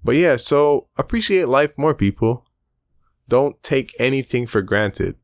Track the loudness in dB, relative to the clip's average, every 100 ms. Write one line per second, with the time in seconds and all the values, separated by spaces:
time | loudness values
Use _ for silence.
0 | 0 2 2 0 0 2 4 2 -2 -8
1 | -4 -4 0 0 2 0 0 -2 -2 0
2 | -2 0 -2 -2 _ _ _ _ _ _
3 | _ _ _ 0 0 -4 -4 -4 -4 -4
4 | -2 -2 -2 -4 -2 -4 0 -2 -2 -4
5 | -8 -8